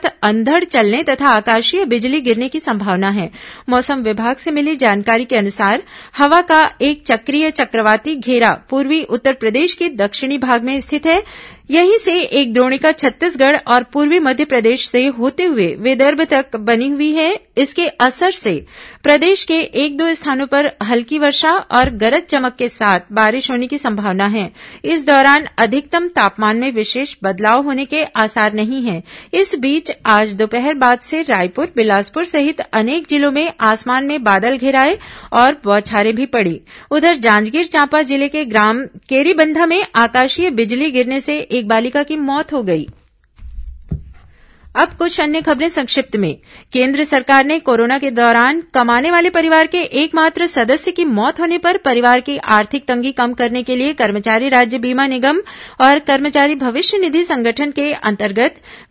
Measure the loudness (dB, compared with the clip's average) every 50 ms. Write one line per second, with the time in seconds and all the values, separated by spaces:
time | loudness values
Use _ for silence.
0 | 0 -4 -4 _ -2 0 0 0 0 2 0 0 0 0 0 2 2 2 2 0
1 | 0 -2 -2 0 2 2 2 2 2 2 0 0 0 0 0 -2 0 0 0 -2
2 | 0 -2 -2 -2 0 0 0 0 -2 -4 -6 -6 -4 -4 -4 -2 -2 -2 -2 0
3 | 0 0 -2 -2 -4 -6 -8 -14 -20 -20 -20 -14 -4 -2 0 0 0 0 -4 -4
4 | -2 -4 -4 -2 -2 -4 -4 -4 -4 -4 -2 -2 -2 -2 -2 0 0 0 0 0
5 | 0 0 0 0 0 -2 -2 -2 -2 -2 -2 -2 0 0 0 -2 -4 -8 -18 -20
6 | -20 -12 -2 0 2 4 4 4 4 4 4 4 4 2 0 -2 -2 -2 -2 -2
7 | -2 -2 -2 -2 -2 -2 -2 0 0 0 0 -2 -4 -2 -2 0 2 2 2 2
8 | 0 -4 -6 -6 -2 0 2 2 4 2 2 0 -4 -4 -2 -2 0 0 0 -2
9 | -2 -2 -4 -2 0 -2 -2 0 -2 -2 0 0 0 -2 -2 -4 -4 -4 -2 -2
10 | -2 -2 -2 -4 -4 -4 -4 -2 0 0 0 0 0 -2 -4 -6 -4 -4 -6 -2
11 | 0 0 0 0 -2 -4 -12 -20 -20 -20 -20 -20 _ -2 2 2 4 4 4 2
12 | 2 0 0 0 -2 0 0 0 0 2 2 2 2 2 0 0 0 0 0 0
13 | -2 -4 -2 -2 -2 -2 0 2 2 2 2 2 0 0 0 0 0 0 -2 0
14 | 0 2 2 2 2 2 0 0 0 0 0 2 2 2 0 0 -2 -2 0 0
15 | 0 0 0 -2 -2 -2 -2 0 -2 0 0 0 0 0 -2 -2 -2 0 2 2
16 | 2 2 2 2 0 0 0 0 0 -2 -6 -6 -2 0 0 0 0 -2 -2 -2
17 | -2 0 0 0 0 0 -2 -4 -8 _ _ -2 -2 -2 -2 -2 -4 -4 -2 0
18 | 0 0 0 0 0 -2 -2 -2 -4 -4 -4 -4 -6 -12 -18 -20 -20 -20 -20 -4
19 | 2 2 4 4 4 2 2 2 0 0 -2 -2 -2 -2 -2 -2 -2 -2 -2 -2
20 | -2 -2 -2 -2 -4 -4 -4 -4 -2 -2 0 0 0 0 -2 -4 -4 -2 0 -2
21 | -2 -2 -2 0 0 0 2 2 0 0 0 0 -2 0 2 2 2 2 0 0
22 | 0 0 2 0 0 -2 -2 -2 -2 -2 -4 -4 -4 -6 -4 -2 0 0 0 0
23 | -2 -4 0 2 2 2 2 0 -4 -4 -4 -4 -4 -4 -6 -4 -4 -4 -4 -2
24 | -2 -2 -2 0 0 0 0 -2 -4 -6 -10 -14 -20 -20 -18 -10 -4 -2 -2 0
25 | 2 4 4 6 6 6 6 4 2 -2 -2 0 0 0 0 -2 -4 -2 -2 -2
26 | -2 -2 0 0 0 0 0 0 -2 0 0 0 -2 -2 -2 -4 -4 -4 -4 -4
27 | -6 -6 -8 -6 -4 -4 -2 0 2 2 2 2 2 0 -2 -4 -4 -4 -4 -4
28 | -4 -2 -2 -2 -2 0 0 0 0 0 0 -2 -2 -2 -4 -4 -4 -4 -4 -6
29 | -8 -12 -18 -20 -12 -4 -2 0 0 0 -2 -2 -2 -2 -2 -2 -2 -6 -8 -6
30 | 0 2 2 2 2 0 -2 -2 -2 -2 -2 -2 -2 -2 0 2 2 2 2 2
31 | -2 -4 -6 -4 -2 0 0 0 0 -2 -2 -4 -6 -4 -2 0 2 2 2 2
32 | 0 -2 -6 -6 -6 -2 -2 0 0 0 -2 -4 -8 -4 -2 -2 0 0 -2 -4
33 | -4 -2 -2 0 0 0 0 0 -2 -4 -4 -2 0 0 0 0 -2 -2 -2 -2
34 | -2 -2 -4 -2 0 2 2 2 2 0 -2 0 0 0 2 2 2 2 0 -2
35 | -6 -14 -20 -20 -10 -2 2 4 4 4 2 0 0 0 0 0 0 0 -2 0
36 | 0 0 0 -2 -2 -2 0 0 0 0 -2 -4 -8 -16 -20 -20 -8 -4 0 2
37 | 4 2 2 2 2 4 4 4 2 0 -2 -2 -2 0 0 0 2 2 2 0
38 | 0 0 0 -2 -2 -2 -2 -4 -4 -2 0 2 2 2 2 0 -4 -8 -12 -20
39 | -8 -2 0 0 2 2 2 2 2 2 2 2 0 2 2 0 -2 0 0 2
40 | 2 2 2 2 0 2 0 -2 -2 0 0 0 -2 -2 -2 -2 -2 -2 0 0
41 | -2 0 -2 -4 -4 -4 -4 -4 -4 -4 -4 -4 -2 0 0 0 0 0 -2 -2
42 | -2 -2 -4 -4 -4 -2 -2 -4 -4 -4 -4 -4 -2 -2 -2 -2 -4 -8 -14 _
43 | _ _ _ _ _ _ _ -20 -18 -16 -14 -14 -12 -14 -14 -16 -10 -10 -10 -10
44 | -10 -14 -20 -20 -20 -20 -20 _ _ _ _ _ -20 -8 -2 -2 -2 -2 -2 -4
45 | -4 -4 -2 -2 -2 -2 -2 -2 -2 -2 -2 -2 -2 -2 -2 -4 -4 -2 -2 -4
46 | -4 -2 -2 -2 -2 -2 -4 -8 _ _ -20 -20 -14 _ -2 0 0 0 0 -2
47 | -2 0 0 -2 2 2 4 4 4 2 0 -2 0 0 2 2 2 2 0 -2
48 | -2 -2 0 2 2 4 4 4 4 2 0 -2 -4 -2 0 0 2 2 2 2
49 | 2 2 2 2 2 2 2 0 2 4 4 4 4 2 0 -2 -4 -2 -2 -2
50 | -2 0 0 2 2 2 0 0 -4 -2 0 0 0 2 0 0 0 -4 -4 -2
51 | -2 0 0 0 0 0 -2 -2 -2 -2 -2 0 0 0 0 0 0 0 0 2
52 | 4 4 2 2 0 -2 -6 -6 -2 0 2 2 2 0 -4 -4 -4 -2 -2 -2
53 | -2 -4 -2 -2 -2 -2 -2 -2 -2 -2 -2 -4 -4 -2 -2 -2 -2 -2 -2 -2
54 | -2 -2 -2 -2 -2 0 0 0 0 2 2 2 2 2 0 -4 -4 -2 0 0
55 | 0 -2 -2 0 0 0 0 -2 -4 -8 -12 -20 -20 -16 -2 2 4 4 4 4
56 | 2 0 0 0 0 0 2 2 2 2 0 -2 -4 -4 -2 -2 -2 -2 0 0
57 | 0 0 0 0 0 0 -2 -2 0 -2 -2 -2 -4 -4 -4 -4 -4 -4 -4 -4
58 | -4 -4 -2 -2 -4 -4 -2 0 0 0 -2 -6 _ -20 -20 -20 -18 _